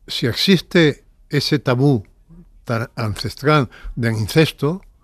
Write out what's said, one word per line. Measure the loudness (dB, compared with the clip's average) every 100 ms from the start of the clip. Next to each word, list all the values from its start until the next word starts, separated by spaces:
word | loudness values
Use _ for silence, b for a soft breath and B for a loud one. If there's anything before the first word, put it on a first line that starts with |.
| -12
si | -6 -4
existe | -2 2 2 2 2 2 2 _ _ _
ese | -4 0 -2
tabú | 0 2 2 2 -2 _ _ -20 -20 -16
tan | -8 -6 -6 -6
ancestral | -6 -6 -8 -6 0 0 0 B B B
del | -4
incesto, | -2 -2 2 2 0 -6 -6 -10 _